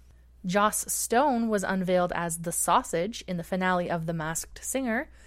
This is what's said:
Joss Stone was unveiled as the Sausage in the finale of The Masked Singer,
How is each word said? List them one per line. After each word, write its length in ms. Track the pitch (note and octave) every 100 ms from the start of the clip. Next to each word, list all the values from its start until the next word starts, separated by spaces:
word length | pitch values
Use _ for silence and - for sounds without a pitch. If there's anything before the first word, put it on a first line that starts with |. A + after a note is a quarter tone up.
| - - - - F#3
Joss 460 | G3 G#3+ - -
Stone 560 | - - A3+ D4 A#3+ A#3
was 160 | G#3
unveiled 480 | - F#3+ F#3 F3+ F3+
as 280 | - E3+ E3
the 120 | E3+
Sausage 720 | - - G3 C4 E3 F#3 A#3 -
in 80 | F3+
the 80 | E3
finale 440 | F#3 F#3 F3+ F3
of 180 | E3+ E3
The 60 |
Masked 480 | E3+ D#3 E3 - -
Singer, 480 | - C4 C4 A3+ D#4 -